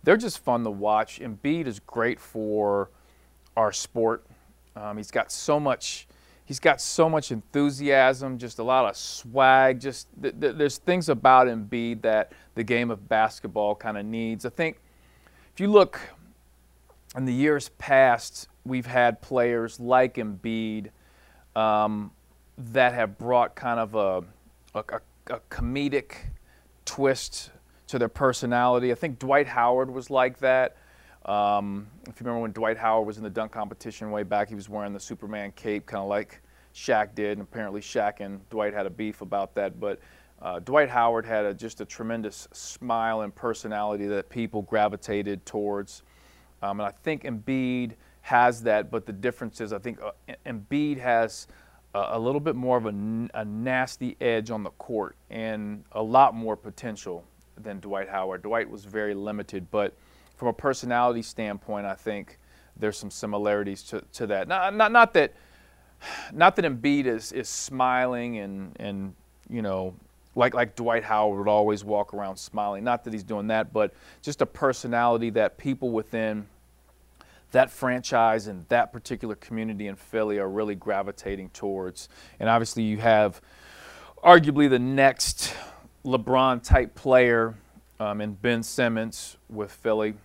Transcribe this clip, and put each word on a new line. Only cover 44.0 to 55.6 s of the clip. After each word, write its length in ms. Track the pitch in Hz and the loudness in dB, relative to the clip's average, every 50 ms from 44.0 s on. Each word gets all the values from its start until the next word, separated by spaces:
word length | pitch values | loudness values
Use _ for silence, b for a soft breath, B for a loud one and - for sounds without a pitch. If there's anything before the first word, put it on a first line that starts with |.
| 101 | -4
that 220 | 101 104 98 - - | -4 -4 -4 -6 -6
people 320 | - 120 117 107 - 107 | -8 -8 -8 -6 -6 -8
gravitated 840 | 98 - 113 110 104 107 101 101 - - 104 104 101 101 101 95 _ | -6 -2 2 2 2 2 0 -6 -8 -6 -4 -4 -4 -4 -6 -8 _
towards. 580 | - - 107 104 101 101 101 101 - - - _ b b b b b b b b b b _ | -8 -6 -4 -4 -2 -4 -4 -6 -10 -16 -20 _ b b b b b b b b b b _
Um, 180 | - 101 101 104 | -8 -6 -6 -4
and 80 | 104 | -6
I 40 | 101 | -6
think 320 | - _ _ 160 156 143 - | -8 _ _ -6 -6 -6 -6
Embiid 720 | 139 120 107 110 - 135 131 131 127 127 123 123 113 110 b b b b b | -10 -10 -8 -6 -4 -4 -2 -2 -2 -4 -4 -6 -8 -10 b b b b b
has 420 | b - 131 120 123 123 123 113 113 | b 2 4 6 6 6 4 2 0
that, 260 | 113 107 107 101 - | 2 2 2 2 -2
but 160 | 104 113 98 | -6 -8 -6
the 80 | 113 104 | -8 -12
difference 460 | 95 98 123 120 - 123 110 - - | -4 -4 -4 -4 -4 -12 -12 -8 -10
is 140 | 113 104 107 | -8 -8 -8
I 60 | 98 | -8
think, 220 | 101 123 113 - | -8 -10 -12 -10
uh, 100 | - 107 - _ _ - 123 - _ | -12 -12 -12 _ _ -20 -20 -16 _
Em-, 160 | 143 120 107 | -12 -12 -12
Embiid 380 | 101 _ 139 147 151 147 143 131 | -8 _ -2 0 0 0 -2 -2
has 480 | 123 127 120 113 113 110 - - - b b b b b b b b _ - | 0 2 2 2 2 0 -4 -12 -18 b b b b b b b b _ -6
a, 160 | 101 98 - - | -4 -4 -2 -2
a 60 | 113 | -2
little 220 | 113 123 139 147 | -2 0 -2 0
bit 140 | 147 160 131 | -2 -2 -4
more 200 | 123 127 127 127 | -2 0 0 0
of 100 | 123 110 | 0 0
a 40 | 110 | -2
n-, 400 | 101 101 101 107 113 113 120 113 - | -6 -6 -6 -6 -6 -6 -6 -8 -8
a 100 | 113 110 | -8 -8
nasty 720 | 104 104 110 117 131 127 127 127 123 - - 123 123 - _ | -8 -8 -6 -4 -2 -2 -2 -2 -4 -6 -10 -10 -10 -8 _
edge 300 | - 120 113 110 110 113 | -2 0 0 0 -2 -4
on 140 | 117 107 101 | -8 -8 -8
the 80 | 87 | -10
court 440 | - _ - - 120 107 98 - - _ _ _ | -12 _ -12 -8 -6 -6 -6 -6 -10 _ _ _
and 540 | - 113 110 110 110 107 | -12 -10 -8 -8 -8 -8